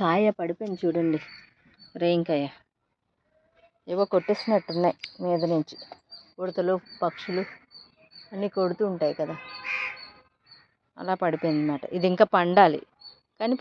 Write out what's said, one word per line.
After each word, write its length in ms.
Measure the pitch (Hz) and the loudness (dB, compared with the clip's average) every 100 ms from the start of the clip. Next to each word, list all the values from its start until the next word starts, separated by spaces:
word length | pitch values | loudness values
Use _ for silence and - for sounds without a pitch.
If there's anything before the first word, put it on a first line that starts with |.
కాయ 280 | 175 180 214 208 | 2 4 2 0
పడిపోయింది 380 | 170 175 214 180 | -4 -4 -6 -2
చూడండి, 360 | 175 165 165 156 - - - _ _ _ - - | 0 2 0 0 -4 -18 -20 _ _ _ -20 -2
రేయింకాయ. 440 | 170 175 170 147 143 - _ _ _ _ _ _ _ _ _ _ - _ - | 0 2 0 -2 -2 -8 _ _ _ _ _ _ _ _ _ _ -20 _ -6
ఏవో 140 | 180 196 | -2 2
కొట్టేసినట్టున్నాయి 840 | 185 - 208 - 208 - 170 175 - - - 180 | 2 2 -2 2 0 0 2 2 0 -8 -8 -2
మీద 160 | 175 165 | 0 2
నుంచి, 220 | 160 151 - - - _ - _ - | 0 -2 -10 -20 -20 _ -20 _ -8
ఉడతలు 360 | 180 180 180 185 - - | -6 -2 -2 -2 -6 -6
పక్షులు 420 | 170 - - 180 196 - _ - - _ _ - - | -4 -4 -6 -6 -6 -12 _ -20 -20 _ _ -20 -16
అన్నీ 180 | 196 202 196 | -8 -4 0
కొడుతూ 260 | 180 175 208 | -2 0 -2
ఉంటాయి 240 | 170 151 151 | 0 -2 -2
కదా, 160 | 156 165 - - - - - - - - _ _ _ - _ _ _ - | -6 -6 -14 -14 -8 -6 -6 -10 -20 -20 _ _ _ -20 _ _ _ -10
అలా 200 | 175 185 | -4 -2
పడిపోయింది 380 | 175 156 165 151 | 0 0 0 0
అన్నమాట. 200 | 151 143 - 180 | 0 -2 -6 0
ఇది 100 | 180 | 0
ఇంకా 120 | 180 208 190 | 4 4 4
పండాలి 460 | 175 185 175 147 - _ - _ _ _ | 4 6 6 6 -6 _ -20 _ _ _
కానీ 140 | 226 254 | -2 4